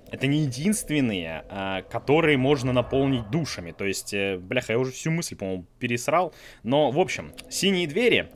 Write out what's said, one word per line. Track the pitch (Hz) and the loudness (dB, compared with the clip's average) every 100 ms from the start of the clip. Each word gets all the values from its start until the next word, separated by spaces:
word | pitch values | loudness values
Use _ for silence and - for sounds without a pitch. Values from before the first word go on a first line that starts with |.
| - | -14
это | - 139 | -4 0
не | 147 | 2
единственные, | 147 123 175 208 - 151 123 98 82 80 - | 0 0 0 0 0 0 0 -2 -4 -8 -10
а, | 98 95 95 | -6 -4 -4
которые | - 117 - 151 160 139 | -6 -4 2 4 6 4
можно | 131 147 127 | 4 2 2
наполнить | 127 120 135 139 131 101 | 0 2 0 2 0 0
душами. | 151 143 - 85 | -2 -2 -6 -10
То | - 98 | -4 -4
есть, | 95 - | -2 -4
э, | 101 98 92 | -2 0 -2
бляха, | 92 - - | -2 -4 0
я | 113 | 0
уже | 131 | 0
всю | 127 160 | -4 -4
мысль, | 165 170 - | -2 -4 -8
по-моему, | 95 92 87 _ | -6 -6 -10 _
пересрал. | 123 120 - 160 180 - - - | -4 -2 0 0 0 -6 -20 -10
Но, | 110 143 143 | 0 2 4
в | 135 | 2
общем, | 185 - 76 - - | 0 -2 -10 -16 -10
синие | - 185 185 170 | -2 2 2 0
двери, | 160 240 123 - | 2 4 4 2